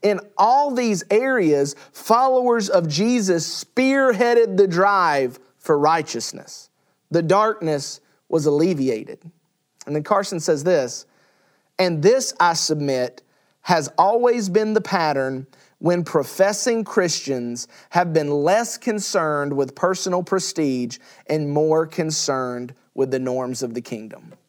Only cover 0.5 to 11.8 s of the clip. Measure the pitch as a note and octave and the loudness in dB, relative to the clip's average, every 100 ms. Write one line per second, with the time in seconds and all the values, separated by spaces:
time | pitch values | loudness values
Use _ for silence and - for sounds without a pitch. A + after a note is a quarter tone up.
0.5 | C4 D4 B3 A#3+ G3 - G#3 C4 C4 E3+ | 4 2 0 0 -2 0 0 2 2 2
1.5 | C#3+ C#3+ - - - - A3+ C4 B3+ B3 | 2 0 -6 -20 -18 0 2 4 2 2
2.5 | A#3 G3 G3 E3+ D3 A3 B3 F#3+ E3+ D#3 | 0 2 0 0 0 0 0 0 -2 -2
3.5 | - - - C4 C#4 C4+ G3+ A#3+ A#3 A3+ | -10 -8 0 2 4 2 2 4 4 2
4.5 | F#3+ G3 E3+ G3 G3+ F3 C#3+ C3 A#2+ _ | 4 2 4 2 4 2 2 -2 -4 _
5.5 | _ - D3+ D3 E3 D3+ A#2 - - - | _ -2 2 4 2 -2 -8 -8 -12 -18
6.5 | - - _ _ _ _ D#3 E3 F#3+ G#3+ | -20 -20 _ _ _ _ -2 2 2 2
7.5 | A3 D#3+ D3 C#3 - _ _ _ D#3+ D3+ | -2 -4 -4 -6 -14 _ _ _ -2 0
8.5 | D3 E3+ E3 C3 A2+ - - E3 _ _ | 2 0 0 -2 -4 -8 -18 -20 _ _
9.5 | _ _ _ - D3+ D3 G3+ G3 F3+ D#3+ | _ _ _ -6 -6 0 -2 0 -6 -2
10.5 | D#3 D3+ E3+ B2 - - _ _ _ _ | 0 2 0 0 -8 -16 _ _ _ _
11.5 | _ _ _ | _ _ _